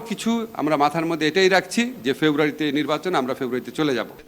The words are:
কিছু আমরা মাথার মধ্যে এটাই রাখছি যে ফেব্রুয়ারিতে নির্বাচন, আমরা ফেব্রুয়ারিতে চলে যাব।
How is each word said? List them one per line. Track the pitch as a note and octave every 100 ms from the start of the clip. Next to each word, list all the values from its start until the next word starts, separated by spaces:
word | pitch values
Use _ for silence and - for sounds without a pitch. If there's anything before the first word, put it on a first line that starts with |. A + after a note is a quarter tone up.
| A3
কিছু | G#3+ A3+ A#3 A3
আমরা | - D3 D3+
মাথার | C#3+ E3 E3
মধ্যে | E3 D3+
এটাই | F#3 F#3
রাখছি | F#3 - - A#3+ B3
যে | C3
ফেব্রুয়ারিতে | C3 D#3 D3 D3+ D3 D3+
নির্বাচন, | C#3+ C#3+ D3+ F#3
আমরা | E3+ B2+
ফেব্রুয়ারিতে | B2+ B2+ B2 A#2
চলে | A#2 D#3
যাব। | A#2+ G2+ -